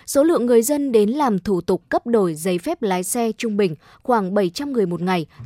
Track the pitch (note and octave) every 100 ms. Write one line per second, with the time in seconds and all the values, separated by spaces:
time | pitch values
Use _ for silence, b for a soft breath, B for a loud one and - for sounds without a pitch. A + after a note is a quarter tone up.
0 | b C#4+ D4+ D#4+ A#3+ A#3 A#3 D4 C#4+ A3+
1 | G#3 C4+ C#4+ G3+ - F#3 - F#3 - E4
2 | - A#3 F#3 D3+ F3 F3+ A3+ F4 A3 F3+
3 | F#3 B3 A#3 A3 A#3 G#3 G3 D#3 b b
4 | - A#3+ F#3+ G3+ F#3+ E3+ C#4+ B3+ F#3+ E3+
5 | F3 F3+ D3+ B